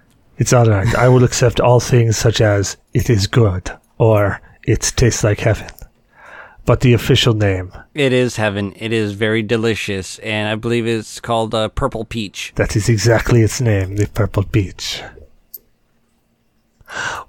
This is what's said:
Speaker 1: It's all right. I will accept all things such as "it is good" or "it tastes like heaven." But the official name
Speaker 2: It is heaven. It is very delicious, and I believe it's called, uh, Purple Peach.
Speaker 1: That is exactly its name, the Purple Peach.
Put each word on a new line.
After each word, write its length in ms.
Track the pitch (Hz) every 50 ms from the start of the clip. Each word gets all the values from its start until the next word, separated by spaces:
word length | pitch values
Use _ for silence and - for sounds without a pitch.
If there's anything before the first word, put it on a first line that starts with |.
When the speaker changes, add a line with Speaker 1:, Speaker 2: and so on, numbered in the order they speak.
| _ _ _ _ _ _ _
Speaker 1:
It's 160 | - 120 - 131
all 140 | 123 120
right. 260 | 113 107 98 92 117 -
I 140 | - 117 127
will 160 | 127 127 123
accept 360 | 120 - - 131 120 - -
all 200 | - 120 123 120
things 360 | - - 131 120 117 113 107
such 240 | - - 120 104 -
as 360 | 113 104 101 101 101 - - - _ _ -
"it 160 | 131 127 -
is 160 | 120 101 98
good" 460 | - - 123 113 101 90 92 - - - - _ _ _ -
or 420 | 117 110 107 104 104 98 98 - - - _ _ -
"it 300 | - 110 - - - -
tastes 300 | - 131 113 - - -
like 160 | 107 104 -
heaven." 260 | - 113 101 - - - - - - - _ _ _ _ _ _ - - - - - - - - -
But 160 | - 120 -
the 120 | - 127 120
official 420 | 104 - - 139 - - 127 113
name 380 | 107 104 98 95 90 90 92 - - - _ -
Speaker 2:
It 180 | 156 139 131 127
is 240 | 127 127 120 -
heaven. 360 | - 107 107 98 104 101 98 -
It 160 | - 110 110 117
is 220 | 113 107 104 101
very 280 | 101 113 107 110 113 107
delicious, 800 | 104 120 113 110 117 107 - - - 101 95 92 - - -
and 280 | - 110 107 107 107 107
I 60 | 110
believe 320 | 107 113 117 117 120 110
it's 320 | 117 113 113 104 - - -
called, 360 | - - 120 113 113 107 120
uh, 140 | 113 107 107
Purple 340 | - - 139 127 - 110 110
Peach. 480 | - - 117 107 90 - - - - -
Speaker 1:
That 220 | - 104 - -
is 120 | 107 98 -
exactly 540 | 120 104 92 117 113 110 - - 123 117 110
its 180 | 104 - -
name, 360 | 131 113 104 98 95 95 101
the 100 | 104 104
Purple 380 | - - - 104 95 - - 98
Peach. 580 | - - 117 95 92 - - - - - - - - - - - - _ _ _ _ - - _ _ _ _ _ _ _ _ _ _ _ _ _ _ _ _ _ _ _ _ _ _ _ _ _ - - - - - - - -